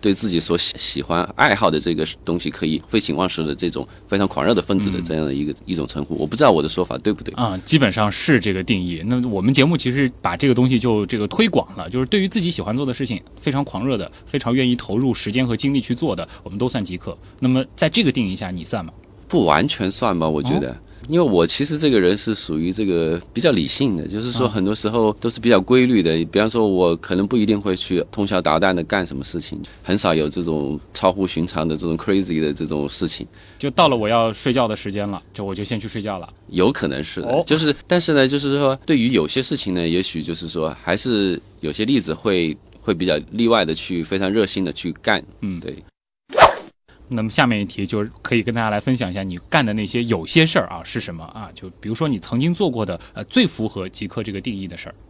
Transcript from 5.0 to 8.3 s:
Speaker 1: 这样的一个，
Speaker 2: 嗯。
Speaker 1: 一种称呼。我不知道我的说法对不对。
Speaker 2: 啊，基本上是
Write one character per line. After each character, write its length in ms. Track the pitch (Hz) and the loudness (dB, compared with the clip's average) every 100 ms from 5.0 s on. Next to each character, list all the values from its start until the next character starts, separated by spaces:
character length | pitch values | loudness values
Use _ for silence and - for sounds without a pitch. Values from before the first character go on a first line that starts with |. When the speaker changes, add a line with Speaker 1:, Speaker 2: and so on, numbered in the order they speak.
Speaker 1:
这 140 | 85 80 | -4 -2
样 100 | 76 | -2
的 80 | |
一 100 | 69 | -2
个， 80 | 73 | -4
Speaker 2:
嗯。 40 | 69 - | -6 -6
Speaker 1:
一 80 | |
种 120 | 87 67 | -4 -4
称 160 | 76 | -4
呼。 120 | 71 | -6
我 120 | 78 78 | -4 -4
不 80 | |
知 80 | 117 | 4
道 80 | 143 | 6
我 120 | 85 | 6
的 60 | 73 | 2
说 140 | - | -2
法 140 | 90 65 | -2 -2
对 160 | 107 | -2
不 100 | 104 | -2
对。 120 | - | -6
Speaker 2:
啊， 260 | - 117 92 | -4 -4 -4
基 160 | - 160 | 0 2
本 140 | 120 | 2
上 180 | 95 104 | 0 -2
是 300 | - - | 0 2